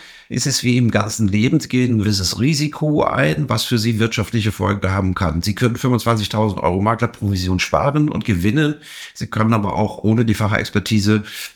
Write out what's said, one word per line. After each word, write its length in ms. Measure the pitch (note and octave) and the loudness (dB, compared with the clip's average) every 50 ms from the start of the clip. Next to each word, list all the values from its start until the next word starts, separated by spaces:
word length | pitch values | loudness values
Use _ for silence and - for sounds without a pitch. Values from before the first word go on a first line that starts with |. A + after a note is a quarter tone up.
| - - - - - - | -20 -20 -20 -20 -12 -6
ist 200 | A#2 B2 - C#3+ | -6 -4 -2 -2
es 160 | B2+ - - | -2 0 0
wie 120 | B2 A#2+ | 2 2
im 140 | B2+ A#2+ A2 | 4 2 2
ganzen 380 | - G#2 G#2 G#2+ - - A2+ F#2+ | 2 0 -2 -2 -2 -2 0 0
Leben, 320 | G2 G#2 A2 C#3 E3 D3+ | 2 2 2 2 2 0
Sie 80 | - - | 0 0
gehen 260 | - B2+ B2+ B2 A#2+ | 0 0 2 2 2
ein 40 | A2 | 2
gewisses 400 | G2 G#2 G#2 G2 F#2 F2 - F#2+ | 2 2 0 0 -2 -2 -2 0
Risiko 640 | A#2 D3 E3 C#3 D3+ D3 - - D3+ D3+ D3 - - | 0 0 0 0 -2 -4 -4 -4 -2 0 0 2 0
ein, 440 | - - B2+ C#3 D3+ D#3 D3+ D3 A#2+ | 0 0 0 0 0 0 -2 -2 -2
was 140 | A2+ A2 | -2 -2
für 160 | - - B2 A2+ | 0 0 0 0
Sie 220 | G#2 A#2 A2+ G#2 | 2 0 0 0
wirtschaftliche 500 | A2 A2+ - - G2+ - - A2+ G2+ A2 | 0 0 0 -2 -4 -2 -2 0 0 0
Folgen 400 | - - G2 G2 G2+ G2+ - F#2 | -2 0 0 0 0 0 0 -2
haben 240 | F#2+ G2 F#2+ F#2 F#2 | 0 0 0 0 0
kann. 260 | - F#2+ D#2+ D2+ E2+ | 0 0 0 0 0
Sie 140 | F2 G#2+ G2 | -2 -2 -2
können 220 | - B2 A#2 A#2 | 0 0 0 0
fünfundzwanzigtausend 840 | A#2 - B2+ B2 A2 - A#2 A#2 G#2+ G2+ - - G#2+ A2 G#2+ F#2 - | 0 0 0 0 2 2 0 0 0 -2 -2 0 0 0 0 0 0
Euro 220 | - E2+ F2 F#2+ | 0 0 2 2
Maklerprovision 800 | G2+ A2 A#2 A2 A#2+ A2+ - - A2 G2+ G2+ F#2 F2+ F2+ F#2 F2+ | 2 2 0 0 -2 -4 -4 -2 -2 -2 0 0 0 0 0 0
sparen 480 | - - - D2+ - C#3+ C#3+ D3+ D3+ D3+ | 0 0 0 0 2 2 2 2 0 0
und 160 | - G#2+ G#2 | 0 -4 0
gewinnen. 500 | - G2+ F2 F2 G#2+ A2 D#3 D3+ D3 D3+ - - - - - - - - | 0 0 2 2 2 2 2 0 0 -2 -6 -12 -20 -18 -18 -18 -16 -10
Sie 140 | - A#2+ - | -10 -10 -6
können 260 | - A2 A2 A2 A#2 | -2 0 2 2 2
aber 220 | G#2+ G2+ G2 - | 2 0 -2 -2
auch 260 | E2 G#2+ G2 - - | 0 -2 -2 -2 -2
ohne 220 | - G#2 A2 A#2 A#2+ | 2 2 4 4 4
die 100 | A2+ G#2 | 2 2
Fachexpertise 880 | - A2 G2+ A2 G#2+ G#2+ - - G#2+ G2 - A2+ G#2 G2 G#2 G#2+ G#2 G#2 - - - - - - | 0 0 0 0 0 -2 0 -2 -2 0 2 0 2 4 4 2 2 0 -4 -12 -14 -14 -14 -16